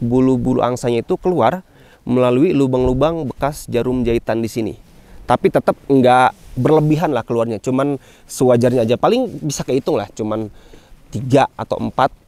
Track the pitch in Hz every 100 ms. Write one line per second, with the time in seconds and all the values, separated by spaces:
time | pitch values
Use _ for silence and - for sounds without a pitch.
0 | 120 127 131 127 120 123 120 123 123 117
1 | - 185 185 170 113 185 - - - _
2 | - 123 123 127 175 147 135 127 127 127
3 | 151 165 135 - 139 147 - 117 120 127
4 | 117 117 - 113 113 120 104 - - -
5 | - - - 123 190 139 - - - 135
6 | 123 127 127 - - 131 147 156 151 151
7 | 170 120 - 117 113 104 - 131 139 139
8 | - - - - 127 120 123 123 113 120
9 | 170 240 240 147 151 - 156 131 180 131
10 | 101 - 107 110 107 - - - - -
11 | - 104 127 131 - - 113 - 113 -
12 | 139 -